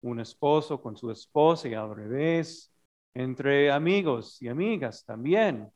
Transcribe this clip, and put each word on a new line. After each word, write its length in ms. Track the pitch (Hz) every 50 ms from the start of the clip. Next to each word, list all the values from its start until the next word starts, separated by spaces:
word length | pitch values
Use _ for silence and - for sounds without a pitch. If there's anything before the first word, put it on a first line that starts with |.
un 180 | - 123 120 117
esposo 600 | 113 - - _ - 143 147 156 151 156 151 131
con 160 | - 120 104 101
su 140 | - 117
esposa 560 | 113 - - _ _ 151 151 160 170 160 - 131
y 60 | 113
al 220 | 110 107 107 107
revés, 760 | 101 107 104 117 135 151 165 165 165 160 160 - - - _ _ _ _ _ _ _ _ _ _
entre 580 | 127 127 127 127 - 131 139 139 143 143 143
amigos 720 | 139 143 160 170 185 202 190 160 131 117 110 - - -
y 60 | 127 120
amigas 580 | 123 147 180 220 233 190 135 117 104 - _
también. 680 | - 110 110 120 143 175 208 226 202 147 110 104 104 _